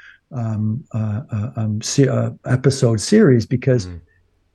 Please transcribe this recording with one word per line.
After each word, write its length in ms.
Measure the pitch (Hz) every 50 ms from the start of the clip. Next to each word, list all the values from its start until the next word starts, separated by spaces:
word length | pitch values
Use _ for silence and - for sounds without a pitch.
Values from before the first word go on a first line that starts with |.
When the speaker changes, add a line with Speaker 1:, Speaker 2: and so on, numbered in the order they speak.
| - - - _ _ _
Speaker 1:
um, 520 | - 123 113 110 110 107 107 107 107 139 - - -
uh, 280 | 110 110 107 104 107 - -
uh, 180 | 113 104 107 139 -
um, 260 | 113 110 107 107 110
se-, 280 | - - - 143 135 131
uh, 200 | 123 117 113 113 113 - -
episode 560 | 131 123 127 - 139 - - 135 117 113 104
series, 460 | - - 208 220 214 147 123 117 98
because 400 | - - 123 - 135 127 120 90
Speaker 2:
Mm. 140 | 90 87 82 - _ _ _ _ _ _ _ _ _